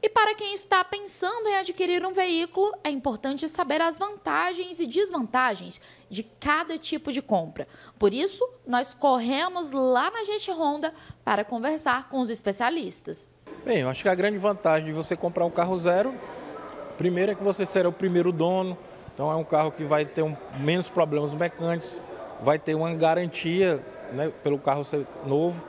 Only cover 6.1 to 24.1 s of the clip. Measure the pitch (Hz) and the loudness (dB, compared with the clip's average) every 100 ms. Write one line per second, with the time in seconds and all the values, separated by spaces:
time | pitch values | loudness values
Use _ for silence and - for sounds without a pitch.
6.1 | 202 220 - 285 302 320 320 - 311 294 | -10 -10 -6 0 0 0 -6 -4 -6 -4
7.1 | 262 - 196 160 - 147 - - - 208 | -6 0 0 0 -10 -14 -14 -20 2 2
8.1 | 226 381 - 494 - - 247 262 - 285 | 4 -2 0 -4 -4 -2 0 0 2 4
9.1 | 247 233 269 349 359 311 269 254 247 320 | 4 2 0 0 -2 -4 0 4 4 2
10.1 | 453 403 427 403 339 302 294 320 320 - | -2 -4 -4 -4 0 0 0 -4 -6 -20
11.1 | - - 208 214 233 254 311 302 254 269 | -10 -2 0 0 -4 -2 -2 0 0 -2
12.1 | 269 247 226 - 196 240 330 190 - - | -2 -2 -2 -2 0 0 0 -6 -10 -10
13.1 | 165 - _ - - - 214 127 131 202 | -12 -12 _ -20 -12 0 2 2 2 2
14.1 | 185 196 208 202 202 170 156 156 156 160 | 4 2 2 0 2 4 4 2 -4 -2
15.1 | 170 175 170 170 175 175 185 170 175 247 | -2 -2 2 0 2 0 2 4 4 2
16.1 | 254 - - - - - - - - 175 | -2 -12 -12 -12 -12 -12 -14 -14 -2 0
17.1 | 180 196 196 202 185 185 190 175 165 185 | 2 0 2 0 0 0 4 2 2 2
18.1 | 175 175 165 165 185 185 175 - - - | 4 4 4 2 2 0 -6 -12 -18 -16
19.1 | - 147 160 156 156 156 151 151 151 147 | -4 -2 0 2 2 2 -2 2 2 2
20.1 | 160 156 147 - 135 143 175 175 - 156 | 0 -2 -2 -10 -2 2 2 0 2 2
21.1 | 147 147 151 175 175 170 170 - - - | 2 0 -2 -4 -2 -2 -2 -4 -12 -12
22.1 | - - - 120 151 156 156 165 165 160 | -14 -14 -2 2 2 2 0 0 2 4
23.1 | 165 175 - 170 175 190 147 - - - | 4 0 -4 -2 4 4 2 -4 -14 -10